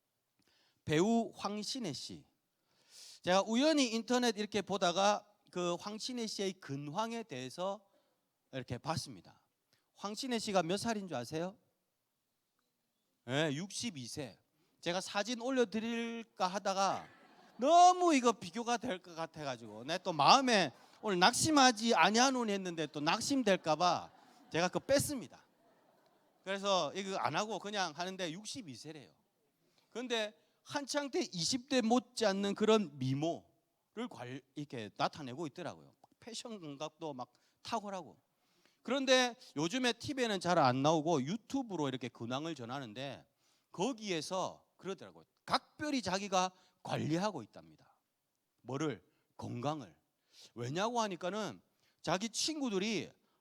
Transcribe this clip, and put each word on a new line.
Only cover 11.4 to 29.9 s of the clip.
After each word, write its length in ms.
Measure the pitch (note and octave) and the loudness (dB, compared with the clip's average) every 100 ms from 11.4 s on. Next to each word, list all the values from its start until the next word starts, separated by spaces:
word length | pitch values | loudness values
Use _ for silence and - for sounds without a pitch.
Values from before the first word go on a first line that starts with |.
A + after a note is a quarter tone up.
| F3+ G#3 _ _ _ _ _ _ _ _ _ _ _ _ _ _ _ _ | -6 -10 _ _ _ _ _ _ _ _ _ _ _ _ _ _ _ _
네, 300 | A#2+ C#3 D#3+ | -4 -2 0
육십이 540 | D#3 G3 - A#3 D3 A#2 | -2 -6 -8 -8 -8 -10
세. 300 | D3+ B2 - _ _ _ _ | -10 -12 -14 _ _ _ _
제가 180 | E3 F3+ | -4 -4
사진 400 | - G3+ G#3 A#3+ | -2 -4 -4 -4
올려드릴까 1080 | B3 C4 G#3 A3 A3+ A#3 A#3 A#3 A3 - F#3 | -2 0 0 0 -2 -4 -4 -8 -10 -2 -2
하다가 600 | G3+ G3 F#3+ F#3+ G#2+ - - - - - - | 0 -2 2 2 0 -6 -20 -20 -20 -16 0
너무 560 | C4+ F4 F4+ F4+ F4 | 6 10 10 8 4
이거 200 | C#4 A#3 | 4 4
비교가 420 | - F3+ A#3 A#3 A#3 | 0 -4 -8 -4 -4
될 240 | B3 F#3 | -4 -8
것 160 | F3+ D#3+ | -8 -10
같아가지고 680 | E3 D#3+ C#3+ A#2 A2+ G#2+ B2+ | -10 -6 -8 -8 -10 -10 -4
내 120 | F3+ | -4
또 120 | G3 | -2
마음에 640 | D#3 C#3+ B3 B3+ G#3 D3 - - - | 6 10 10 8 4 4 -2 -20 -8
오늘 160 | A3 F3+ | -2 6
"낙심하지 760 | F#3+ - E4 D4 B3+ G#3 A3+ F#3+ | 6 6 4 8 6 6 2 6
아니하노니" 560 | F3+ A3+ C4+ B3+ A3+ | 6 6 4 4 -2
했는데 360 | G3+ F3+ E3 D3+ | -2 -4 -4 -4
또 120 | D3+ | -2
낙심될까 800 | D3+ G#3+ A#3 C#4 G3+ F#3 D#3+ D3+ | 0 0 0 0 2 2 2 2
봐 340 | F3 C3 E2 _ - - - | 2 0 -4 _ -20 -20 -4
제가 160 | D#3 F3 | 0 0
그거 120 | E3+ | 0
뺐습니다. 640 | - C4+ - C4+ C3+ F#2+ _ _ _ _ _ _ _ _ _ _ | 2 2 2 -6 -10 -18 _ _ _ _ _ _ _ _ _ _
그래서 480 | F#3 G3 G3+ F#3 C#3+ | -6 -2 4 4 2
이거 220 | F#3 F#3+ F#3 | -2 -4 -2
안 220 | A#2 D#3+ | 0 0
하고 200 | G#3+ F#3+ | -2 -4
그냥 360 | G3+ G#3 F3 D3 | -4 -2 -2 -4
하는데 360 | F3+ F#3+ F3 | -8 -6 -6
육십이 420 | F3 G#3+ C4+ E3 A2+ | -8 -12 -12 -12 -14
세래요. 340 | D3 D#3 F#2 _ _ _ _ _ _ _ _ | -14 -16 -18 _ _ _ _ _ _ _ _